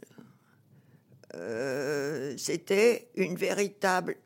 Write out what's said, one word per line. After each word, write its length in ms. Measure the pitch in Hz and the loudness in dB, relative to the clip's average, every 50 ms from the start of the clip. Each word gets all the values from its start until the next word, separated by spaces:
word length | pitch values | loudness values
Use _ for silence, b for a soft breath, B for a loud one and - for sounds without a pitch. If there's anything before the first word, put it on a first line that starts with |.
| - B B B B B B B B B B B B b b b b b b b b b b - - - - | -20 B B B B B B B B B B B B b b b b b b b b b b -20 -20 -16 -14
Euh, 1040 | 80 85 107 113 113 135 139 127 143 135 139 156 143 139 143 160 127 131 143 120 | -12 -8 -6 -6 -4 -4 -4 -4 -4 -2 -2 -2 -2 -2 -4 -4 -6 -6 -6 -8
c'était 720 | - - - 156 170 - - 196 190 226 - 233 - - - - | -6 -4 -4 -4 -4 0 2 4 6 6 6 6 4 -2 -6 -2
une 220 | 202 185 - 180 | -2 -2 0 0
véritable 800 | 175 196 180 190 196 202 196 - - - 190 185 180 175 170 - - _ | -2 0 0 2 2 0 0 0 0 2 2 2 2 0 -2 -6 -8 _